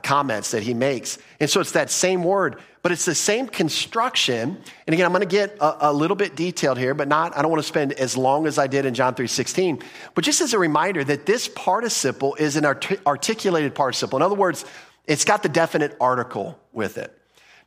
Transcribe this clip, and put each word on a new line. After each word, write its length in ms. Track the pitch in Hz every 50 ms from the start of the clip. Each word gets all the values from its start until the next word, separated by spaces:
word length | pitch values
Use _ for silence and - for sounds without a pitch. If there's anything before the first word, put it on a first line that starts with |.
| -
comments 480 | - 139 143 143 135 113 104 98 -
that 120 | - 110 104
he 100 | 120 123
makes. 440 | 113 127 139 139 113 - - - - - - - _
And 100 | 151 139
so 100 | - 196
it's 120 | 170 - -
that 160 | 170 143 -
same 340 | - - - 180 190 180 170
word, 380 | 170 196 202 185 143 127 - - - _ _
but 100 | - 175
it's 140 | 180 - -
the 100 | 185 151
same 320 | - - - 208 233 269 220
construction. 1120 | - - 185 151 - - - - - 226 233 254 - - - - 123 113 113 135 190 - - - - - -
And 80 | - 160
again, 120 | 165 180
I'm 60 | 170
gonna 140 | 175 185 208
get 320 | 170 180 208 202 196 - -
a, 300 | 147 156 147 - 147 151
a 20 |
little 240 | 143 143 156 165 202
bit 200 | 190 202 175 135
detailed 420 | 139 170 180 175 - - 143 131 123
here, 160 | 127 127 139
but 140 | 120 143 139
not, 280 | 147 156 165 175 156
I 60 | 143
don't 80 | 143 160
wanna 140 | 165 156 147
spend 300 | - - 165 147 139 139
as 220 | - 131 123 -
long 300 | 127 131 131 135 147 160
as 120 | 156 131 147
I 100 | 139 135
did 180 | 127 139 139
in 80 | 135 120
John 220 | 117 131 127 -
three 120 | - 127 117
sixteen. 540 | - - 123 - - - 190 180 147 - - - - - - - -
But 100 | 196 170
just 180 | 294 294 -
as 120 | 359 262 240
a 60 | 208
reminder 440 | 180 160 147 156 160 190 196 165 139
that 220 | 131 - 220 -
this 220 | - 214 247 - -
participle 880 | - - - 190 180 214 240 226 - - - 131 117 - 135 139 143
is 200 | - 156 151 135 156
an 80 | 151
artic-, 400 | 147 139 - - - 190 - - 143
articulated 640 | 143 135 - - 220 220 - 196 180 160 151 135 131
participle. 440 | - 143 127 120 - 135 107 135 131
In 60 | 156
other 120 | 190 208
words, 300 | 196 196 180 151 - - - - - - - _ _ _ -
it's 180 | 151 139 -
got 160 | - 208 208
the 80 | - 175
definite 480 | 143 165 165 160 - 165 147 147 - -
article 600 | 120 127 127 123 117 117 - 110 98 87 80 - _ _
with 260 | - 113 107 92 - -
it. 140 | - - - _ _ _ _ _ _ _ - - _